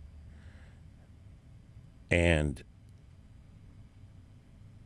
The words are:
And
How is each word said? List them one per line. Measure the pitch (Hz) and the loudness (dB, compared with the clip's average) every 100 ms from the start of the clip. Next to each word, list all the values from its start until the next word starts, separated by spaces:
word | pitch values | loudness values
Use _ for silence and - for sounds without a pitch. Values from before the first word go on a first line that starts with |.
| - - - - - - - - - - - - - - - - - - - - - | -18 -18 -18 -18 -20 -20 -20 -20 -20 -20 -20 -20 -20 -20 -20 -20 -20 -20 -20 -14 2
And | 87 85 80 76 65 - - - - - - - - - - - - - - - - - - - - - - | 6 8 6 4 -2 -12 -20 -20 -20 -20 -20 -20 -20 -20 -20 -20 -20 -20 -20 -20 -20 -20 -20 -20 -20 -20 -20